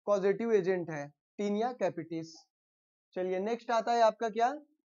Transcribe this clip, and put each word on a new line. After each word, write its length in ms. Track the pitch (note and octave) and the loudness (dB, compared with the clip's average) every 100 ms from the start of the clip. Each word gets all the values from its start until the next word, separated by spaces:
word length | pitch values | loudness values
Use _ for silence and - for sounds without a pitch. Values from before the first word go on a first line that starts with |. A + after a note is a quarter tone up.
| - | -2
कॉजेटिव 460 | G3+ G3 G3 A#3 | 2 2 0 2
एजेंट 360 | G#3+ F3 F#3 E3 | 2 2 -2 -2
है 220 | D#3 C#3+ - _ - | -8 -10 -16 _ -4
tinea 300 | G3+ G#3 A#3+ B3 | -2 0 -2 -2
capitis। 520 | F#3 E3+ D#3 E3 E3 - _ _ _ _ _ _ _ F#3 | -4 -4 -8 -10 -10 -16 _ _ _ _ _ _ _ -6
चलिए 240 | F#3 F#3 | -2 -2
next 320 | G#3 A#3 - | -2 -4 -2
आता 220 | A#3 A3+ | -2 2
है 80 | A#3 | 4
आपका 280 | A3 G#3+ A#3 | 4 4 -4
क्या, 220 | G#3 A#3+ D4 - _ _ | 0 0 -2 -12 _ _